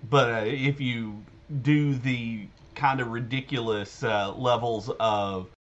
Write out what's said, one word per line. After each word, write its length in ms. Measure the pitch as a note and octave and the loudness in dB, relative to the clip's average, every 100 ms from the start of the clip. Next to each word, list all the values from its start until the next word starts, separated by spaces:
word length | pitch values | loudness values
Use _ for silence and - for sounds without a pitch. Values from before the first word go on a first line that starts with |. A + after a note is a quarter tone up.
| A2 | 4
But, 200 | C#3 A#2+ | 4 4
uh, 140 | A2+ | 2
if 360 | G#2+ C3+ C3+ C#3 | 0 0 0 0
you 420 | C3 A#2+ A2 G#2+ G2+ - - D3 | -2 -2 -6 -10 -16 -20 -8 -2
do 320 | B2 D3+ D3 | 4 4 4
the 520 | C3+ B2+ B2 A#2 A2+ G2 - - | 0 0 -2 -2 -6 -8 -16 -20
kind 260 | - C#3+ C3+ | 0 2 2
of 80 | A#2+ | -2
ridiculous, 960 | A#2 A#2 C3+ C3 C3+ A2+ G#2+ G2+ - | -4 -4 -4 -2 -4 0 -2 -4 -4
uh, 300 | A#2+ G#2+ G2+ | 0 0 0
levels 560 | G2 B2 A#2+ A#2+ A2+ G2+ - | -2 2 2 2 -2 -4 -2
of 480 | A2+ G#2 G2+ F#2+ F2+ - | 0 2 0 -4 -8 -16